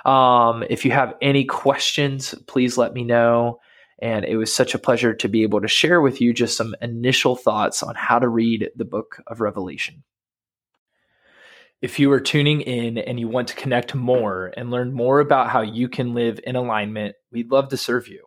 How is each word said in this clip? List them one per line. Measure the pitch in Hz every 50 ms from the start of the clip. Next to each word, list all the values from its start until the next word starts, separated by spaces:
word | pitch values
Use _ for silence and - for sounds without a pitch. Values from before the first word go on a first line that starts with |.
| -
Um, | 131 135 131 127 123 123 120 117 117 117 117 113 -
if | 117 113 -
you | 127
have | 117 143 131 117 - -
any | 135 143 139 139 135
questions, | 135 - - - 139 139 - - - - 156 143 139 135 135 131 - - - -
please | - - 131 127 120 120
let | 127 117 113
me | - 127 120
know. | 117 120 120 117 117 117 117 120 120 120 - _ _ _ _ _ _ _ -
And | - 113 110 104 -
it | - 110
was | 110 110 110 -
such | - 127 - -
a | 117
pleasure | - 135 120 113 123 117 113
to | - - 104
be | 107 113
able | 107 104 104 104
to | 98 107
share | - - - 151 180 170
with | 147 131 127 -
you | 120 120
just | 113 117 120 113 -
some | - 110 110 - -
initial | 117 120 117 117 120 127 131 - - 131 123
thoughts | - - 113 107 107 101 - - -
on | - - -
how | - - - 120 120
to | 127 120
read | 117 113 113 117 113 107 101 - -
the | - 110
book | - - 107 - - - - _
of | - 117 113
Revelation. | 110 104 - 104 92 90 73 76 - - - - _ _ _ _ _ _ _ _ _ _ _ _ _ _ _ _ _ _ _ _ _ _ _ _ _ _ _ _ - - - - - _ _ _
If | - 120 - -
you | 139 139
are | 139 127
tuning | 139 - - 147 143 147 151 147
in | - 127 127 117 117 117 117 117
and | - 127 123 120
you | 117 110
want | 117 127 120 120
to | -
connect | - - 131 123 120 - - -
more | 131 123 123 127 127 110 104 95 92 92 90 -
and | - 120 120
learn | 123 123 123 123
more | 135 123 120 127 135 147
about | 143 143 143 131 120 113
how | 120 120
you | 110 104 104 113 127 123
can | - - 123 123 120
live | 120 117 117 107 - -
in | 127 127
alignment, | 127 123 120 110 107 104 104 110 107 107 101 - _ _ _
we'd | 120 120 117 120
love | 135 139 135 131
to | 139
serve | - - - 120 123 120 -
you. | - - -